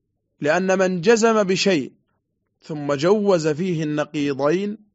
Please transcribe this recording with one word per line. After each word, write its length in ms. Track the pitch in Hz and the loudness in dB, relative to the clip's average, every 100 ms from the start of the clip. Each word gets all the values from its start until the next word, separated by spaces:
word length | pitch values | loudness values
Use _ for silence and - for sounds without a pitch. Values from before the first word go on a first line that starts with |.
| _ _ _ - | _ _ _ -6
لأن 400 | 143 175 190 190 | -2 0 0 0
من 220 | 185 180 | 0 0
جزم 420 | 175 233 226 220 | 2 4 4 2
بشيء 500 | 185 190 196 165 - - _ _ _ _ _ _ | 0 0 0 0 -2 -12 _ _ _ _ _ _
ثم 320 | - 156 143 | -12 -8 -4
جوز 540 | 143 170 214 202 175 156 | 0 2 2 2 2 2
فيه 360 | 147 185 160 | -2 -2 -2
النقيضين 920 | 151 151 139 151 143 135 143 180 208 208 _ | -4 -4 -4 -4 -4 0 0 0 -2 -8 _